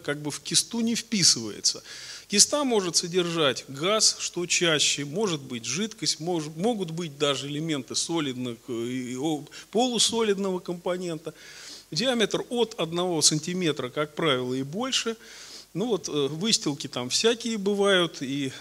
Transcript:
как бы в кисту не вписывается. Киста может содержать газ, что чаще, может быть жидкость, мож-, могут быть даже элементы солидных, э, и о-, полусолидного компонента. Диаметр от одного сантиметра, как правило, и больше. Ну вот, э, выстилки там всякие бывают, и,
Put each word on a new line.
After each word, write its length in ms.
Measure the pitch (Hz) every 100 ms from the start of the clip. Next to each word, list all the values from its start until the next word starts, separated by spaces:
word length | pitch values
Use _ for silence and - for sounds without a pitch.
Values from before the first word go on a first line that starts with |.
как 180 | 147 147
бы 80 | 151
в 120 | 139
кисту 400 | - - - 233
не 140 | 226 233
вписывается. 840 | - 214 160 127 110 - - - - - - - -
Киста 360 | 202 - 294
может 320 | 269 226 180 -
содержать 680 | 180 180 175 165 147 117 -
газ, 480 | 135 170 214 - -
что 260 | - - 175
чаще, 600 | - 175 151 - - 143
может 340 | 165 214 156
быть 240 | 131 120 113
жидкость, 540 | 143 220 - 151 -
мож-, 300 | 160 175 151 160
могут 360 | 208 220 170
быть 260 | 160 170 139
даже 300 | 147 135 139
элементы 480 | 147 165 143 120 120
солидных, 600 | - 165 143 123 127 117 -
э, 60 |
и 420 | 117 117 127 123 127
о-, 300 | 156 151 143 - -
полусолидного 880 | 208 254 233 - 226 220 196 196 180
компонента. 760 | 180 175 185 180 180 156 160 - - - - - -
Диаметр 520 | 160 254 240 196 170 -
от 240 | 240 226 -
одного 420 | 160 170 185 160
сантиметра, 680 | 143 151 175 180 170 139 123
как 260 | 147 151 -
правило, 380 | 165 127 127 127
и 80 |
больше. 520 | 135 180 262 - 226 220 - - - - -
Ну 140 | 160 240
вот, 200 | 185 -
э, 200 | 147 139
выстилки 580 | 160 220 - 160 139 135
там 240 | 131 123
всякие 480 | - 226 233 233 226
бывают, 640 | 196 202 202 185 170 -
и, 300 | 131 139 135 -